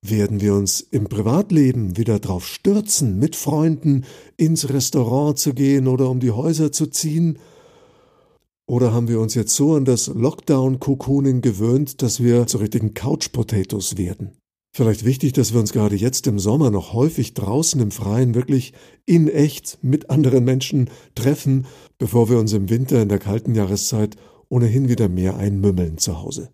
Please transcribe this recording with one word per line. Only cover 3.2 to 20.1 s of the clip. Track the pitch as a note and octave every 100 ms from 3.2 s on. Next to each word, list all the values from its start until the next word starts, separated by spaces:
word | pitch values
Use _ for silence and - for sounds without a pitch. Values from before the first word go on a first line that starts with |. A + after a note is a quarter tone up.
| D3 -
Freunden | - D3+ D#3+ D3+ D#3 C#3 C3 - - _
ins | D#3+ D#3+ C#3
Restaurant | C3+ C3 D3+ A2+ B2+ D3 C#3+
zu | -
gehen | B2+ C3+ C#3 C3
oder | B2+ C3
um | B2+
die | B2
Häuser | A2 D#3 D#3 D3+
zu | C#3+ D3+
ziehen? | - D#3+ D#3 E3+ D#3 - - - _ _ _ _ _ _ _ _ _ _
Oder | A#2+ B2
haben | A2+ A#2
wir | A2+
uns | A2 A#2
jetzt | G#2
so | - C#3+
an | D#3+
das | C3 A#2+ -
Lockdown-Cocooning | - A#2+ - - C#3 C3 C3 - C3+ - C#3 C3+ B2+
gewöhnt, | B2 F#2+ A2+ B2+ D3 -
dass | B2 -
wir | A#2+ A#2+ A#2
zu | A#2
richtigen | G#2 A#2 A2
Couch-Potatoes | - C3 D#3 - B2+ A2 G#2+ F#2 G#2 F#2+ F#2+
werden? | F2+ F2+ F#2+ _ _ _ _ -
Vielleicht | A#2 G#2+ G#2+
wichtig, | C3 C#3+
dass | B2+ G#2+
wir | A#2
uns | G#2+
gerade | - G#2+ G2+
jetzt | A2+ C3+ -
im | G#2
Sommer | F#2+ C3 C#3+
noch | G2+ F2
häufig | A2 D3 D#3+ B2+
draußen | - F#2+ B2 E3 C#3
im | A2
Freien | - G2 A2 B2+ A#2
wirklich | B2+ C#3 B2+ - - _ -
in | E3+ D3+
echt | D3+ D3+ - - -
mit | - C3+ -